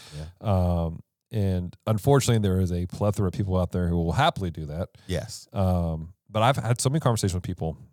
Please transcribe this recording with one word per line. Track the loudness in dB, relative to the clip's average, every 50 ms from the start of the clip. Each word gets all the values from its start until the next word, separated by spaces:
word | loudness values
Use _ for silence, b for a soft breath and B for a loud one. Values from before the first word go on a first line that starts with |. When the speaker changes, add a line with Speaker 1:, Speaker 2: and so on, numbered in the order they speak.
| B B -14
Speaker 1:
Yeah. | -12 -12 -14 B _
Speaker 2:
Um, | -2 2 2 4 4 2 2 0 -2 -2 -6 -10 -14 _ _ _ _ _
and | -4 -2 0 0 0 -2 -4 -6 -10 -6 _
unfortunately, | -2 -2 2 4 4 4 6 4 4 2 2 2
there | 2 2 2
is | 2 0
a | 0 -2 -4
plethora | -6 -4 -2 0 0 0 0 -2 -2
of | -2
people | -2 -2 0 0
out | 0 0 0
there | 0 -2 0 0
who | 0
will | 0 0 0
happily | 2 2 2 2 0 -2 -4 -6
do | -6 -8 -8
that. | -8 -6 -8 -8 -8 -12 -16 -8
Speaker 1:
Yes. | -6 -4 -4 -4 -8 -12 -16 -16 -8
Speaker 2:
Um, | -2 0 2 2 2 2 0 0 -2 -4 -8 -12 -16 _ _ -6
but | 0 2
I've | 4 4 4
had | 2 0 -2 -2 0
so | 0 0
many | 0 2
conversations | 2 2 2 2 0 -2 -2
with | -2 -4
people | -6 -6 -6 -6 -6 -6 -8 -14 -20